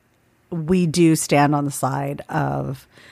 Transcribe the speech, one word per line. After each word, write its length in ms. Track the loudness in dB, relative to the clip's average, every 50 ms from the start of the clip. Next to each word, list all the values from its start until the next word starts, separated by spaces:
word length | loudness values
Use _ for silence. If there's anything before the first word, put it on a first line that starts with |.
| _ _ _ _ _ _ _ _ _ -10
we 360 | -8 -6 -2 0 0 2 2
do 300 | 2 2 4 4 4 4
stand 380 | 2 2 2 2 4 4 4 2
on 100 | 0 -2
the 60 | -4
side 520 | -4 -4 -4 -4 -4 -4 -6 -6 -8 -10 -10 -6
of 580 | -4 -4 -2 -2 -4 -4 -6 -6 -8 -10 -14 _ _ -20 -20 -20